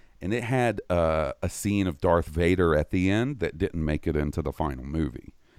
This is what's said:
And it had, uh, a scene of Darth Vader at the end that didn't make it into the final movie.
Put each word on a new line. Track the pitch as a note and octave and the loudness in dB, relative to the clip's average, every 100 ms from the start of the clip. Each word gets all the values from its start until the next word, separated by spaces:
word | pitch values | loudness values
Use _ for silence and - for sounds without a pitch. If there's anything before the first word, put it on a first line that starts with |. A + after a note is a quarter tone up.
| - - | -20 -10
And | F2 | -4
it | A#2 | -4
had, | A2+ C3 A#2+ G2+ - | -2 0 0 0 -2
uh, | F2 E2 D#2+ D2 - | 2 2 2 -2 -4
a | F2+ | -6
scene | - G2+ G2+ F#2+ | -4 0 0 0
of | D2+ | 0
Darth | F2+ E2+ D#2+ | 2 4 2
Vader | D#2 F2 F2+ E2+ | 0 2 4 4
at | D2+ D#2 | 2 2
the | F#2 F#2+ | 2 2
end | G#2 B2+ C3+ | 2 0 -2
that | E2+ D#2 | -6 -2
didn't | F#2+ E2 | -4 -2
make | D#2 D2 - | -2 -2 -2
it | D2+ | -2
into | D2 E2 | -2 -2
the | D2 | -6
final | - D#2 B1+ | -4 -4 -4
movie. | C2+ D#2+ D2 A#1+ - - _ | -6 -2 -2 -4 -14 -20 _